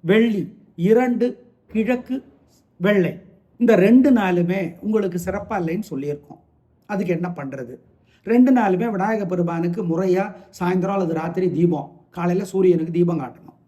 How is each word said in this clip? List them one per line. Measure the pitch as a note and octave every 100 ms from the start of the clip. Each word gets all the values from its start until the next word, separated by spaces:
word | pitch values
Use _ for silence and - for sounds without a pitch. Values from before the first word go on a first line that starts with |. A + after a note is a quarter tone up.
வெள்ளி | E3 G#3+ A#3 G3+ - - _ - F3
இரண்டு | A3+ B3 A3+ A#3 - - _ _
கிழக்கு | A3 A3 B3 - B3+ - _ _ _ _ _
வெள்ளை. | F3+ G#3 E3+ - - _ _ _
இந்த | A#3+ G#3
ரெண்டு | G3 B3 C#4 A#3+
நாளுமே | F#3+ F3 F3 F#3+ D#3+ - G3+
உங்களுக்கு | G#3+ G3 F3 E3+
சிறப்பா | G3 G3+ G#3+
இல்லைன்னு | E3 F#3 G#3+
சொல்லியிருக்கோம். | C#3+ C#3+ D3 - - _ _ _ _ _
அதுக்கு | G3+ G3 E3
என்ன | F3 E3+
பண்றது? | C#3 C3+ A#2+ B2+ _ _ _ _ -
ரெண்டு | A#3 B3+ B3+
நாளுமே | G#3 F#3 A#3
விநாயக | G3+ G3 G3+ F#3+
பெருமானுக்கு | F3+ E3+ E3 F3 F3 F3+
முறையா | E3 F#3+ F3+ G3+ - - -
சாயந்தரம் | F3+ F#3 F#3 G3
அல்லது | F3 D#3+
ராத்திரி | E3 E3+ F#3 C#3+
தீபம், | E3+ D#3 - - _ -
காலையில | F3 F3+ G3
சூரியனுக்கு | F#3+ F#3 E3 D#3+ E3+
தீபம் | F3 E3
காட்டணும். | B2+ - - _